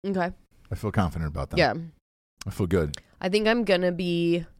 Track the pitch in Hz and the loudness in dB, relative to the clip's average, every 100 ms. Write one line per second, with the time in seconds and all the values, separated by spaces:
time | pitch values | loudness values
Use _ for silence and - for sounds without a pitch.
0 | 196 190 175 185 _ _ - 98 107 101 | -2 -2 -2 -4 _ _ -10 -6 -2 0
1 | 90 82 78 73 69 - 151 160 165 _ | 0 -2 -6 -4 -4 2 2 0 -10 _
2 | _ _ _ _ - - 95 92 78 71 | _ _ _ _ -12 -4 2 2 2 -4
3 | _ _ 185 208 214 240 202 180 180 175 | _ _ 0 2 2 2 2 2 2 0
4 | 180 170 170 170 165 | -2 0 2 0 -2